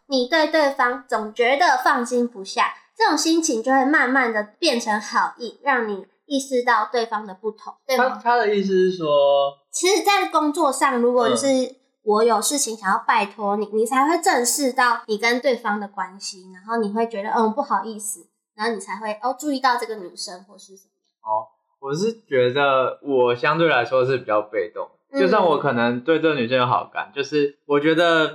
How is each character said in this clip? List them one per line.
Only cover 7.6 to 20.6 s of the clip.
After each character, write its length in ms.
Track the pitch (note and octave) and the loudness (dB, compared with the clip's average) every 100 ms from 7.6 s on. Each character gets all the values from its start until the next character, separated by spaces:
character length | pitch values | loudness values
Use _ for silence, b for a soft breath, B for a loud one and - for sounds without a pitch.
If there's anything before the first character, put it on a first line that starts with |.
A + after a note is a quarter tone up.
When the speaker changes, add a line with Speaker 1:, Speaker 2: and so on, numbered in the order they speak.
| - - - | -14 -12 -2
Speaker 1:
对 120 | B3 | 0
吗？ 100 | B3+ - | 0 0
Speaker 2:
他， 80 | A#3+ | 0
他 60 | A#3+ | 2
的 180 | G#3 | 2
意 80 | G#3 | 0
思 280 | F#3+ F#3 F#3 | 2 2 2
是 60 | F3+ | 0
说， 100 | D#3 C#3+ C#3+ C#3 C#3 - _ | 0 2 4 4 2 -4 _
Speaker 1:
其 160 | - F4+ | -2 0
实 80 | G4 | 2
在 260 | F#4+ G4+ F#4+ | 2 0 0
工 220 | D#4+ D4+ | 0 0
作 220 | D#4 C#4+ | 0 0
上， 240 | C4 C#4 B3 | 2 0 2
如 160 | A#3+ | 2
果 160 | B3 - | 2 2
就 80 | A#3 | 2
是 100 | C4+ | 2
Speaker 2:
嗯。 300 | C4 B3 - _ _ G#3+ | 0 0 -8 _ _ 0
Speaker 1:
我 160 | G#3 | 2
有 160 | A#3 G#3+ | 4 2
事 200 | A3+ C#4+ | 0 -2
情 180 | A3+ A3 | -4 -4
想 140 | F#3+ | -2
要 120 | A3+ - | 0 2
拜 160 | A#3 | 0
托 320 | G3+ - G3+ G#3 | 0 -4 -4 -2
你， 80 | G#3 | -2
你 140 | G#3+ A#3+ | -2 0
才 200 | C4 D4 | 2 2
会 140 | E4+ | 2
正 240 | F#4+ C#4 | 2 2
视 300 | A#3 - C4+ | 0 0 0
到 260 | C4 B3 A#3 - | 2 2 0 -4
你 100 | G#3 | -2
跟 240 | A#3 B3 | 0 0
对 160 | C#4 A#3 | 0 -2
方 240 | A3 G#3 | -2 -4
的 80 | G3+ | -6
关 320 | - F#3 G3 | -10 -10 -12
系， 240 | - F#3+ F#3 | -16 -16 -20
然 100 | F#3 | -18
后 140 | G#3 A#3 | -6 -4
你 160 | G3+ | -2
会 160 | A3 A#3 | -2 -4
觉 140 | G#3+ | -4
得， 80 | G#3+ | -4
嗯， 200 | A3+ A3+ | 0 0
不 80 | A3+ | -2
好 200 | C4+ G3+ | -2 -4
意 160 | A3 G#3 | -4 -10
思， 280 | - F3 - _ _ | -12 -12 -16 _ _
然 120 | G#3 A3+ | -8 -6
后 80 | |
你 40 | G3+ | -6
才 200 | G3+ G3 | -8 -10
会， 200 | G#3+ G#3 | -8 -6
哦， 120 | B3 C4 | -6 -4
注 100 | D4+ | -4
意 80 | C4+ | -2
到 200 | C4 A#3+ | 0 0
这 80 | A3 | -4
个 80 | |
女 200 | G#3+ F3 | -8 -12
生 300 | - - F3+ | -14 -14 -16
或 140 | G3 | -20
是 180 | G3 | -20